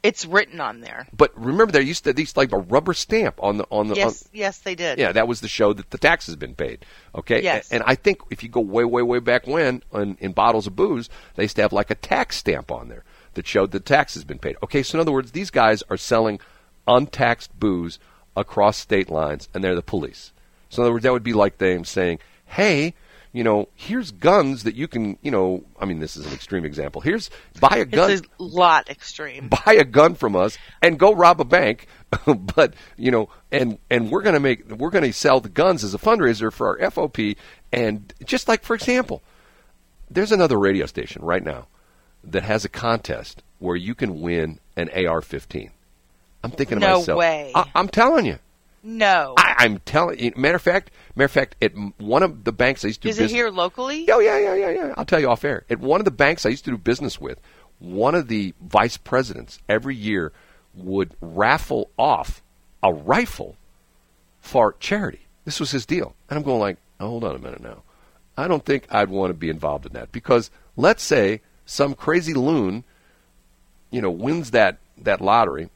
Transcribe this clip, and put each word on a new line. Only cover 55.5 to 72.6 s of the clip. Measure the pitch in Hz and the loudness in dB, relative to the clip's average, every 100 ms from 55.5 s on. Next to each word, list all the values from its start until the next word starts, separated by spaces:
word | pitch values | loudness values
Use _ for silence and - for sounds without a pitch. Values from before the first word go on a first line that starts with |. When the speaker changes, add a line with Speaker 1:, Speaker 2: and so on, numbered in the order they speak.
| 123 - | -6 -4
Speaker 2:
At | 117 | -4
one | 131 175 | 0 2
of | 202 | 0
the | |
banks | 123 143 170 - | 2 2 2 -2
I | |
used | 131 - | -4 -6
to | |
do | 120 | -4
business | 90 127 135 - | -2 -2 -4 -8
with, | 69 62 _ _ _ _ | -12 -14 _ _ _ _
one | 87 92 123 170 | -10 0 2 0
of | 127 | -2
the | 110 98 - | -4 -4 -10
vice | 87 107 120 - | 0 2 2 -4
presidents | - 127 123 90 60 - - | -2 -2 -2 -8 -14 -18 -2
every | 110 127 127 | -2 -2 -6
year | 104 101 78 - _ _ _ 92 | -2 -2 -2 -10 _ _ _ -16
would | 92 98 87 - | -4 -2 -2 -6
raffle | 85 82 107 151 - 123 101 - | -10 0 2 2 0 -4 -4 -2
off | 139 95 - - _ _ _ _ | 0 0 -2 -10 _ _ _ _
a | 98 | -2
rifle | 78 78 156 240 - - - _ _ _ _ _ _ _ _ | 0 0 0 0 -8 -14 -16 _ _ _ _ _ _ _ _
for | - 131 107 - | -2 2 2 0
charity. | - 208 190 - - _ | -4 -4 -4 -8 -20 _
This | - - | -12 -6
was | 156 | -4
his | 139 - | -4 -4
deal. | 170 - - _ | -4 -4 -12 _
And | 151 | -6
I'm | 139 | -2
going | 123 | 0
like, | 101 90 _ _ | -2 -4 _ _
"Oh, | 101 | -10
hold | 117 | -6
on | 107 65 | -6 -8
a | |
minute | 64 62 | -12 -16
now. | 113 110 _ _ _ _ _ - | -18 -20 _ _ _ _ _ -6
I | 165 | -2
don't | 156 | -2
think | - 139 - | 0 -2 0
I'd | 104 101 | 0 0
want | 95 92 | 0 -2
to | |
be | 82 80 | -2 -6
involved | 78 76 71 65 | -4 -4 -4 -8
in | |
that." | 60 58 | -14 -12
Because | 120 - 120 110 _ _ - | -12 2 2 2 _ _ 0
let's | 151 226 | 2 2
say | - 143 98 110 _ _ - | 0 2 2 0 _ _ -14
some | - 143 135 | -2 -2 -2
crazy | - 170 160 143 | -2 -2 0 -2
loon, | 131 160 | 0 0